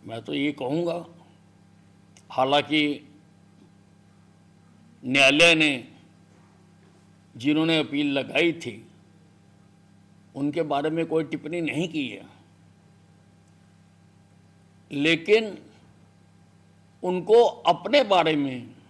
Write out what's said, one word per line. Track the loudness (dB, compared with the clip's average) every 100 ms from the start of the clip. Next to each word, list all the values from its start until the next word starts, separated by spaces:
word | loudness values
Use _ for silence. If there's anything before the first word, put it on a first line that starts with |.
मैं | -14 -14
तो | -8
ये | -4 -4
कहूँगा, | -4 -6 -4 -4 -6 -12 -20 -20 _ _ _ _ _ _ _ _ -20 _
हालांकि | -2 0 0 0 -2 -2 -4 -12 -20 -20 _ _ _ -20 -20 _ _ _ -20 -20 -20 -20 _ -20 -20 -20 -14
न्यायालय | -2 4 6 6 6
ने | 6 2 -2 -8 -20 -20 -20 -20 -20 -20 _ _ _ -20 -20 _ _ _ -6
जिन्होंने | -2 0 2 0
अपील | 0 -4 -2
लगाई | -4 -4 0 0
थी, | -2 -10 -14 -20 -20 _ _ -20 _ _ _ -20 _ _ _ _ _ _
उनके | -6 -4 -4
बारे | -2 -2 -2
में | -2 -2
कोई | -2
टिप्पणी | -2 -8 -8 -6
नहीं | -4 -4 -4
की | -4 -6
है, | -8 -18 -20 -20 _ -20 _ _ _ _ _ _ _ _ _ _ _ _ _ _ _ _ _ _ _ _ -20 _
लेकिन | -2 0 0 2 2 2 -12 -18 -20 -20 -20 -20 _ _ _ -20 _ _ _ _ _
उनको | -4 -4 4 6
अपने | 6 2 0 0 2 2
बारे | 4 4 4 0
में | -2 -6 -12 -20 -20